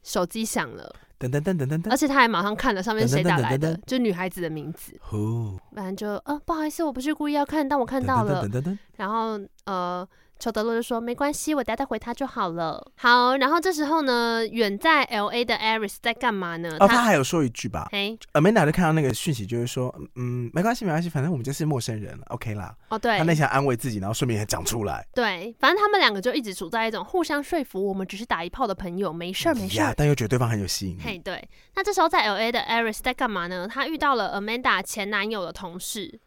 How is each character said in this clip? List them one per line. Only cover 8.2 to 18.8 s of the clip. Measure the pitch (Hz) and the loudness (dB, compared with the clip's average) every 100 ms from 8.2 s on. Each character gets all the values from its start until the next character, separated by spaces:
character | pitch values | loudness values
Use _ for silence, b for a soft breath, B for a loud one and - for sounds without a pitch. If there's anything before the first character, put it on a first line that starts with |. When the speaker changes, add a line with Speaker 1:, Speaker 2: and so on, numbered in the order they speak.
| 214 | 2
Speaker 1:
了。” | 190 | 0
Speaker 2:
噔 | 101 | 0
噔 | 120 | -2
噔 | |
噔 | |
噔 | 151 | -4
噔。 | 202 b - | -6 b -8
Speaker 1:
然 | 202 | -4
后， | 226 220 214 202 _ - | -2 -2 -6 -10 _ -6
呃， | 190 180 180 190 b b - | -4 -2 -4 -8 b b -6
裘 | 156 | -4
德 | 220 | -2
洛 | 226 233 | 0 -2
就 | |
说 | 240 233 | -2 -4
，“没 | 233 240 | -4 -2
关 | 285 | -2
系， | 294 - 294 | -2 -2 0
我 | |
等 | 254 | 0
下 | 226 | -2
再 | 277 | -2
回 | 220 | -4
他 | - | -6
就 | 240 262 | -6 -6
好 | 240 190 | -2 -4
了。” | 165 165 - - _ | -2 -4 -4 -12 _
好， | 240 247 247 269 | 6 8 6 4
然 | 262 | 4
后 | 339 | 4
这 | 359 | 2
时 | 302 294 | 0 2
候 | 320 | 2
呢， | 269 240 233 226 226 | 2 2 2 0 -2
远 | 226 208 202 | 0 0 2
在 | 320 302 262 | 4 4 4
L | 226 208 | 0 0
A | 233 | 0
的 | 240 226 | 0 0
Aris | 220 220 202 - | 2 0 -2 -2
在 | 233 | -4
干 | 233 254 | 0 0
嘛 | 202 175 165 | 0 -4 -4
呢？ | 170 156 | -6 6
Speaker 2:
哦， | 196 | 8
Speaker 1:
他 | 240 | 8
Speaker 2:
他 | |
还 | 233 165 | 6 4
有 | |
说 | 131 170 | 4 2
一 | 131 | 0
句 | - 120 | -2 -6
吧。 | 139 - | -6 -6
Speaker 1:
嘿。 | 202 202 226 - | -4 -4 -6 0
Speaker 2:
Amanda | 151 170 220 151 | 4 6 6 4
就 | |
看 | 165 | 4